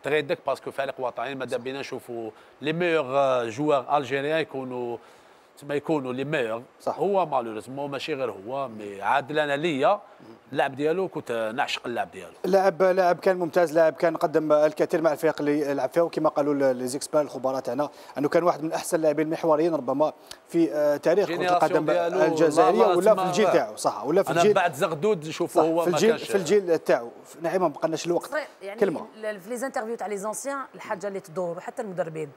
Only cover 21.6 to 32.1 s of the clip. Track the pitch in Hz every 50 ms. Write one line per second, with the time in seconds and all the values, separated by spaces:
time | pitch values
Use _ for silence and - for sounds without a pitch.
21.6 | 160 156 175 156 156 156 - 175 170 170 175 - 156 160 160 156 165 156 143 165
22.6 | - - 202 220 226 202 175 175 185 220 208 185 185 185 180 185 214 175 - 160
23.6 | 123 110 107 - - 143 110 107 107 135 160 196 180 - 143 165 170 214 202 190
24.6 | 175 175 143 131 190 175 165 143 160 214 214 165 147 160 147 - 175 151 - 175
25.6 | 151 165 160 170 165 170 175 147 180 220 226 - - - 226 196 175 147 208 208
26.6 | 190 175 165 151 - - 165 131 117 117 - - - - - 147 165 165 165 190
27.6 | 185 156 143 - - 160 160 151 - 170 175 160 - - 277 302 277 - - _
28.6 | 185 196 202 226 208 196 165 - - - - 220 214 214 214 196 170 208 247 233
29.6 | 247 269 262 262 220 220 233 220 202 196 208 196 190 214 208 - - 269 277 277
30.6 | 262 - - 180 - - 214 190 202 208 196 190 - 165 156 185 180 170 170 180
31.6 | - 254 - - 240 202 180 175 175 165